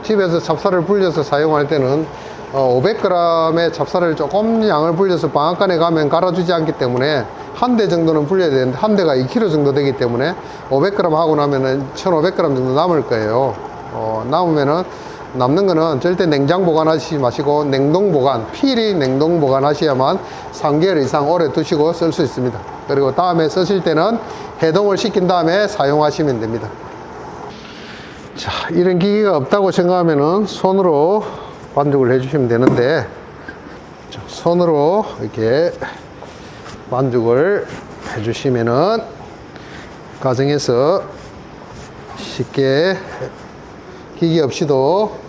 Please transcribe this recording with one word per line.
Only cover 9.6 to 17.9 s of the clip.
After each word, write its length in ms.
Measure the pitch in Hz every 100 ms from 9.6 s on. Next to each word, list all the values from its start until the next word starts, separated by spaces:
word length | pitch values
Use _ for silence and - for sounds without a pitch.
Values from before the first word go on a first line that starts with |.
| 143
되기 220 | 139 139 -
때문에 400 | 123 117 147 180 - - -
오백 240 | 135 185
그램 220 | 202 175 156
하고 180 | 170
나면은 500 | 151 143 135 131 135 139 -
천오백 400 | 190 170 175 190
그램 180 | 165
정도 200 | 131 127
남을 340 | 135 180 160 113
거예요. 480 | 117 107 117 135 95 - - -
어, 320 | 117 110 110 117
남으면은 540 | 156 175 151 139 160 180 - - - -
남는 320 | 127 127 160 202
거는 340 | 160 160 139
절대 240 | 175 185
냉장 400 | 175 143 139 180
보관하지 540 | 202 156 156 160 - 151
마시고 460 | 127 117 143 147
냉동 480 | 147 135 139